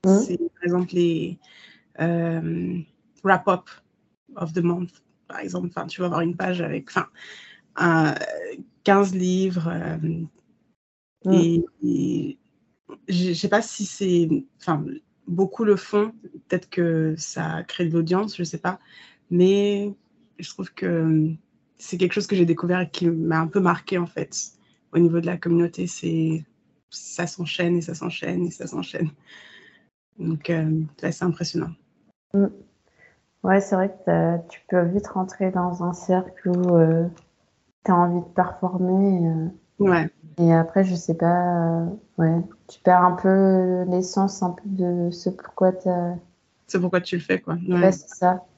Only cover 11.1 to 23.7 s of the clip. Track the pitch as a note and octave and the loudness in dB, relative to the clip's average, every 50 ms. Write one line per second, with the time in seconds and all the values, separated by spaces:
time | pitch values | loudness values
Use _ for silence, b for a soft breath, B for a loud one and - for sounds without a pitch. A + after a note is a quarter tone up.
11.1 | _ _ _ F#3 F#3 E3+ E3+ E3+ E3+ E3+ E3+ - _ _ D4+ D4 - - - - | _ _ _ 4 6 6 6 6 2 0 0 -2 _ _ -2 -2 0 0 -2 -2
12.1 | - - - - - _ _ _ _ _ _ _ _ _ _ _ A#2+ - _ - | -2 -4 -6 -6 -10 _ _ _ _ _ _ _ _ _ _ _ -20 -20 _ -4
13.1 | F#3+ F3 F3+ F#3 F3 D#3 - - G3+ G#3+ A3 - - - G#3 - - - G3+ F#3 | -2 0 0 0 -2 -2 -2 0 0 0 0 -2 -8 -10 -10 -10 -6 -6 -2 2
14.1 | F3+ E3+ E3+ D#3+ D#3+ - - _ _ _ - - E3 D3+ D3+ C#3+ C4+ D4+ _ _ | 2 2 2 2 0 -2 -2 _ _ _ -4 -2 -2 -2 -2 -6 -10 -14 _ _
15.1 | _ _ _ - F3 F3 G3 F#3+ - - A3+ G#3 G3+ F3+ - - - G#3 G#3 A3 | _ _ _ -8 -2 0 0 -2 0 -2 2 2 2 2 2 -2 0 0 0 0
16.1 | A3+ - - F#3 _ D#3 _ _ - F3+ - _ - - F3 E3 E3 D#3+ D#3+ D#3+ | -4 -14 -20 -20 _ -20 _ _ -6 -6 -4 _ -2 -2 0 0 2 0 0 0
17.1 | D#3 E3 - - - - D#3+ D#3+ D#3+ D#3+ F3 - - - F3+ D#3+ D#3+ E3+ E3 D#3+ | -2 -4 -8 -12 -8 -8 -6 -6 -6 -8 -8 -10 -6 -4 -4 0 0 0 0 2
18.1 | F3 F#3 G#3+ G#3+ - - F3 D#3+ - D#3 - F3+ F#3+ b b b b b b b | 0 0 -2 -4 -6 -8 -8 -8 -8 -6 -6 -6 -6 b b b b b b b
19.1 | b b b _ F3 F3 F3+ F#3+ G3 G3+ G3+ G3+ G3+ G3+ G3+ G#3 G3+ _ _ _ | b b b _ 2 4 6 6 6 4 2 2 0 -2 -4 -6 -8 _ _ _
20.1 | _ _ _ _ _ _ F3+ - - - F#3 - _ - F#3+ F#3 E3+ E3 D#3+ D#3+ | _ _ _ _ _ _ -18 -18 -12 -12 -12 -12 _ -6 -2 -2 0 2 2 4
21.1 | D#3+ D#3 D#3 D#3+ D#3+ D#3+ _ _ _ _ _ _ _ _ - - - F3 F#3 F3 | 4 4 2 0 -2 -6 _ _ _ _ _ _ _ _ -10 -8 -2 0 0 0
22.1 | - G#3 G3+ - G#3 F#3 F3 E3 E3 D#3+ - F3 F3+ F#3 F3+ - - - F3+ E3+ | 0 -2 -2 -2 2 2 4 2 2 0 0 -2 0 -2 -2 -4 -4 0 0 0
23.1 | E3+ D#3+ E3 E3 E3+ D#3+ E3 E3 - G3+ F#3+ F3 | 0 0 0 0 0 0 0 0 0 2 2 2